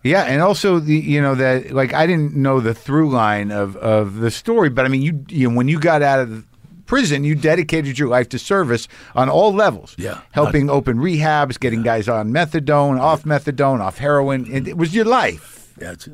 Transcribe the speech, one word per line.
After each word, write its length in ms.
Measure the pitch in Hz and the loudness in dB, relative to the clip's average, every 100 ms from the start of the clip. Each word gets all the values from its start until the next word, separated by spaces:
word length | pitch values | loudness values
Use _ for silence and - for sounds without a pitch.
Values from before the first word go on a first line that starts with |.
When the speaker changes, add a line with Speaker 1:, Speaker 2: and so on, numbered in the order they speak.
Speaker 1:
Yeah, 200 | 127 185 | 2 0
and 180 | 131 139 | 2 2
also 380 | 180 196 202 175 | 2 2 2 2
the, 160 | 151 | 2
you 260 | 156 147 147 | 0 2 0
know, 120 | 139 | 2
that, 360 | 131 131 127 131 | 2 2 0 -2
like, 220 | 131 135 | -2 0
I 120 | 143 | 0
didn't 300 | 165 170 147 | 2 2 0
know 240 | 147 135 131 | 0 2 2
the 140 | 113 | 0
through 360 | 113 - 147 156 | -4 -2 0 2
line 420 | 127 107 104 104 | 2 0 0 -2
of, 260 | 104 101 98 | -4 -4 -4
of 380 | 113 107 104 104 | 0 0 0 -2
the 140 | 117 | -4
story, 380 | - - 233 156 | -4 -2 2 2
but 160 | 123 | 2
I 40 | 131 | 0
mean, 120 | 135 | 0
you, 240 | 147 151 - | -2 -4 -6
you 200 | 156 123 | -2 0
know, 60 | |
when 120 | 120 127 | 2 0
you 100 | 156 | 0
got 220 | 165 151 | 2 2
out 180 | 143 135 | 2 0
of 260 | 123 110 - _ - - | -2 -10 -18 _ -20 -20
prison, 380 | - 262 208 139 | -2 0 0 0
you 120 | 147 | 0
dedicated 640 | 151 156 170 156 160 143 131 | 0 2 0 0 -2 -4 -4
your 120 | 139 | 0
life 180 | 123 123 | 0 0
to 80 | 127 | -6
service 480 | - 196 147 117 - - - | -2 -2 0 -2 -4 -20 -6
on 140 | - 131 | -2 2
all 240 | 151 208 | 2 2
levels. 420 | 196 202 104 - - | 4 0 0 -14 -12
Speaker 2:
Yeah. 220 | 101 - - | -12 -12 -6
Speaker 1:
Helping 380 | 147 147 151 143 | -2 2 2 2
open 280 | 139 135 117 | 0 0 -2
rehabs, 600 | 170 160 156 151 143 - | 0 0 0 0 -2 -2
getting 200 | 127 113 | -4 -2
Speaker 2:
Yeah. 60 | |
Speaker 1:
guys 240 | 117 117 104 | 0 0 -2
on 220 | 113 107 | -2 -2
methadone, 680 | 139 165 160 147 147 143 131 | -2 -2 -2 0 2 2 2
off 240 | 147 151 | 2 0
methadone, 560 | 151 147 147 135 139 127 | 0 -2 -2 0 0 0
off 180 | 95 - | -4 -4
heroin. 480 | 143 143 139 135 117 | 0 2 2 -2 -4
And 160 | 135 131 | -6 -4
it 100 | 170 | -4
was 160 | 165 | -2
your 120 | 208 | 0
life. 680 | 220 247 135 80 - - - - | 2 2 0 -4 -18 -20 -20 -16
Speaker 2:
Yeah, 140 | 87 | -16
it's 140 | 85 - | -14 -18